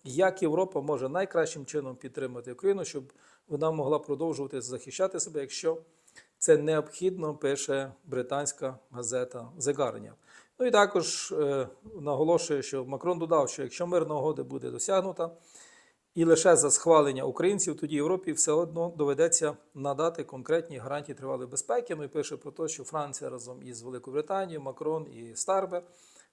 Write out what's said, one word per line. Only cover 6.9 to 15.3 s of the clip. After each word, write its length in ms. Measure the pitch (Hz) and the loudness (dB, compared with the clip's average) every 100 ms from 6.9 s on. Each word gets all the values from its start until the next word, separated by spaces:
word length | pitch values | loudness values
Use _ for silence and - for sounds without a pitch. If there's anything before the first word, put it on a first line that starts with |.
| - 185 185 156 | -2 -2 -2 -4
пише 580 | 143 143 139 - 139 135 107 | -2 0 0 0 -2 -4 -10
британська 720 | 156 127 127 139 143 - 131 131 _ | -6 -6 -2 -2 -4 -4 -8 -8 _
газета 640 | 123 120 127 127 123 120 165 | -10 -4 -2 -4 -8 -14 -4
The 180 | 139 143 | -2 2
Guardian. 360 | 123 110 107 - _ - _ - | 0 -2 -12 -18 _ -20 _ -2
Ну 80 | 247 | 4
і 20 | |
також, 640 | 214 202 185 156 - - | 6 6 4 0 -4 -4
е, 360 | 160 143 139 127 - - 208 | 0 0 0 -2 -8 -16 -8
наголошує, 640 | 147 139 160 170 165 143 | -2 2 4 4 2 -2
що 220 | - 135 | -2 -6
Макрон 340 | 127 135 175 170 | -6 -4 -2 -2
додав, 300 | 165 160 131 | 2 2 2
що 140 | - | -2
якщо 240 | 131 - 175 | -8 -6 0
мирна 280 | 175 156 | 0 2
угода 300 | 151 151 147 | 0 0 -2
буде 260 | 131 135 127 | -6 -8 -8
досягнута, 600 | 123 - 190 190 170 165 | -6 0 2 0 -2 -6